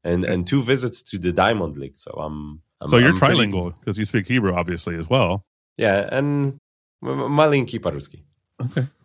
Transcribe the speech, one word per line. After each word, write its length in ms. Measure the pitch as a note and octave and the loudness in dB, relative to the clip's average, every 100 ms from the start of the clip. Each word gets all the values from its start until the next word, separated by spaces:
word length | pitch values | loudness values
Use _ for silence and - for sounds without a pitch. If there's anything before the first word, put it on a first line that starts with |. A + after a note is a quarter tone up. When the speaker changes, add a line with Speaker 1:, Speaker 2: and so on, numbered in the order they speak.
Speaker 1:
And, 220 | E2+ F2 F2+ | -2 0 0
Speaker 2:
Okay. 60 | |
Speaker 1:
and 140 | F2+ F2 | -2 0
two 160 | C#3 | 0
visits 400 | A#2+ C3+ B2 - - | 2 0 0 -6 -10
to 80 | G2 | -4
the 140 | F2 | -2
Diamond 440 | F2 F#2+ G#2+ E2 C#2+ | 2 2 2 -4 -8
League. 220 | C#2 - | -12 -14
So 140 | - | -16
I'm, 500 | - D#2 D2+ D2+ D#2 _ _ | -12 -10 -10 -12 -14 _ _
I'm, 80 | - | 2
Speaker 2:
So 100 | A#2+ | 4
you're 120 | C3 | 6
Speaker 1:
I'm 60 | F#2 | 4
pretty 180 | C#3+ | 4
Speaker 2:
trilingual, 400 | F3 G#2 F#2+ F2 - | 4 2 -2 -4 -6
'cause 140 | - G2 | -6 -4
you 80 | G#2 | -2
speak 220 | A#2 F#2+ | -2 0
Hebrew, 260 | B2+ G2 | 0 2
obviously, 420 | F2 F2 E2+ - E2+ | 0 -2 -6 -6 -8
as 140 | E2 | 0
well. 340 | C3 F2+ G2 - _ _ - | 2 2 0 -6 _ _ 0
Speaker 1:
Yeah, 320 | A2+ G2 - | 2 2 2
and 480 | C3 C#3+ C#3+ C#3 C3+ _ _ _ _ | -2 0 0 -2 -4 _ _ _ _
m-, 60 | - | -6
m-, 220 | C#3 B2+ C#3+ | -4 0 4
malinki 460 | D#3 C#3+ A#2 A2+ | 4 4 0 -4
po-ruski. 400 | F2+ D2 - - _ _ _ - B2 | -4 -6 -10 -18 _ _ _ -10 -4
Speaker 2:
Okay. 200 | - C3 - | -4 -4 -8